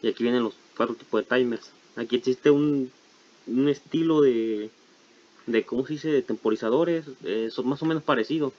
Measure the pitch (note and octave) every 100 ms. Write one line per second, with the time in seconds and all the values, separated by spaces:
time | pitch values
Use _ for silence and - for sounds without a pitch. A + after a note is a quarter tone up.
0 | A2+ - A#2 B2 A#2 - - - A#2 A2+
1 | - A2 - B2 B2 A2 - - _ -
2 | A2+ A#2+ B2+ B2+ - C#3+ D3 C#3+ B2+ _
3 | _ _ _ _ - A#2+ C#3+ C#3 - D#3+
4 | E3 D#3 C#3 A#2 A2+ G#2+ G#2+ _ _ _
5 | _ _ _ _ - A2+ - A#2+ C3 D3+
6 | D#3 C#3+ B2 A2 - - A2+ C3 E3+ E3
7 | D3+ C3 - G#2+ A2+ - B2+ C#3+ D#3+ D#3+
8 | D#3 B2+ A2 D#3+ C#3+